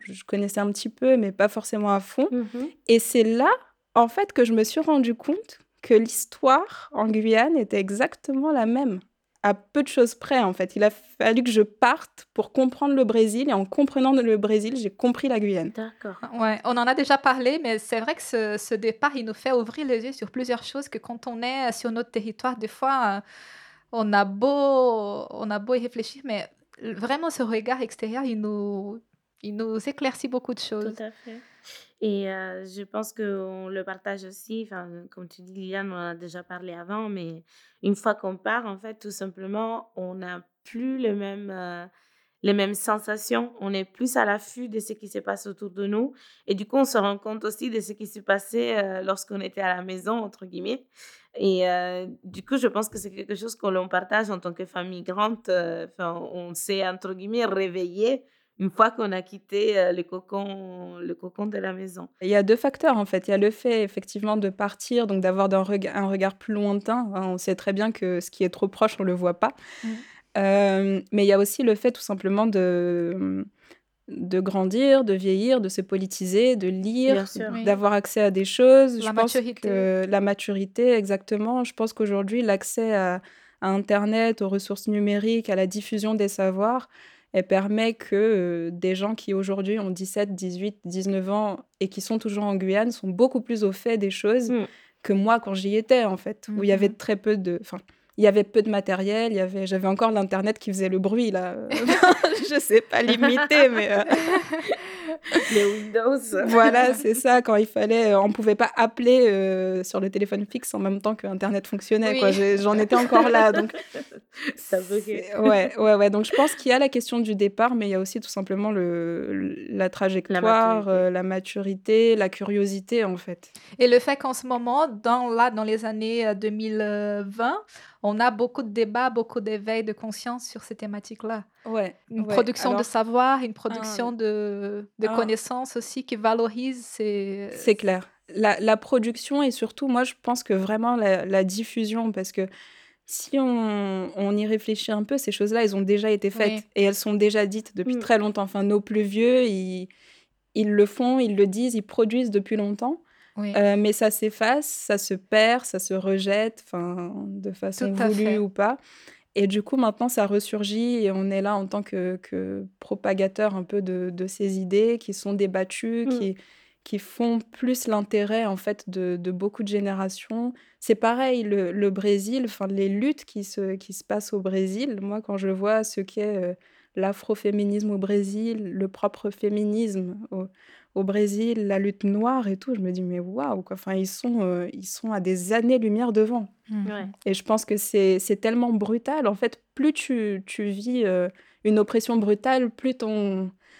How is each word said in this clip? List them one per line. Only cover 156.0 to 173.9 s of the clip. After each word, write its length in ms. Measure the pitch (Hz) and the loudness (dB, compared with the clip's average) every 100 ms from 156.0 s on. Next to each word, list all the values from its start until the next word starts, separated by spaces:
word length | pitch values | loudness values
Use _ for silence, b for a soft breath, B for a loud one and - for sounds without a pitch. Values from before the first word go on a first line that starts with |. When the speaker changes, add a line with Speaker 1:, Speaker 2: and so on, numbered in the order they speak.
| 190 196 196 202 220 220 - | 0 0 0 0 0 -6 -10
Speaker 1:
enfin, 460 | 175 175 180 175 202 202 | -6 -6 -6 -8 -10 -10
de 240 | 196 196 | -8 -10
façon 420 | 185 190 190 196 | -8 -8 -4 -4
Speaker 3:
Tout 100 | 196 | 0
à 60 | 220 | 0
Speaker 1:
voulue 160 | 208 | 2
Speaker 3:
fait. 140 | 214 214 | 2 0
Speaker 1:
ou 100 | 202 | 0
pas. 280 | 196 208 269 B B B B B | 0 0 -2 B B B B B
Et 140 | 202 196 | 0 2
du 120 | 208 | 0
coup, 120 | 208 262 | 0 2
maintenant, 320 | 226 208 247 | 2 0 -2
ça 160 | - 202 | 0 2
ressurgit 760 | 202 202 208 202 214 240 240 | 0 -2 -4 -2 -2 0 0
et 60 | 202 | 0
on 180 | 190 196 | 0 -2
est 100 | 196 | 0
là 140 | 202 202 | 0 -2
en 100 | 190 | -4
tant 160 | 208 | -6
que, 340 | 202 196 180 185 | -6 -4 -4 -6
que 420 | - 185 190 196 190 - | -8 -6 -6 -8 -10 -14
propagateurs 800 | - 202 202 190 196 196 214 196 | -8 -4 -2 0 0 0 -2 -2
un 80 | |
peu 180 | 175 202 | -4 -4
de, 280 | 185 185 180 | -2 -4 -4
de 140 | 175 185 | -6 -8
ces 300 | - 196 190 | -4 -2 -2
idées 380 | 185 202 226 233 | 0 4 4 2
qui 140 | - | -4
sont 200 | 190 202 | -8 -4
débattues, 720 | 202 196 185 185 - 226 233 233 | -2 0 0 -4 -6 -4 -2 0
Speaker 2:
Mm. 120 | 247 | 0
Speaker 1:
qui, 180 | 196 190 b b b b | -2 -6 b b b b
qui 140 | - 185 | -8 -8
font 400 | - - 240 233 | -6 -2 0 0
plus 480 | - - 254 247 233 | -4 -4 -2 -2 0
l'intérêt, 560 | 208 208 208 202 220 | -2 0 0 0 0
en 120 | 220 190 | -2 -4
fait, 320 | - 208 - | -4 -6 -6
de, 280 | 185 180 175 | -4 -4 -4
de 120 | 180 | -4
beaucoup 320 | 180 202 208 | -4 -4 -4
de 40 | 202 | -4
générations. 840 | 208 196 190 190 190 - 226 247 247 b b | -2 -2 -2 -4 -6 -8 -4 -4 -8 b b
C'est 160 | - | 0
pareil, 480 | 214 226 240 262 247 | 2 2 2 0 0
le, 300 | 208 202 180 | 0 0 0
le 180 | 196 202 | 0 0
Brésil, 520 | 190 202 202 202 262 | 2 2 2 0 -2
enfin, 240 | 233 - 196 | -4 -4 -4
les 200 | 196 196 | 0 0
luttes 360 | 202 269 285 | 0 0 -2
qui 180 | - 208 | -8 -12
se, 320 | 196 - 190 | -8 -6 -4
qui 180 | 190 - | -6 -10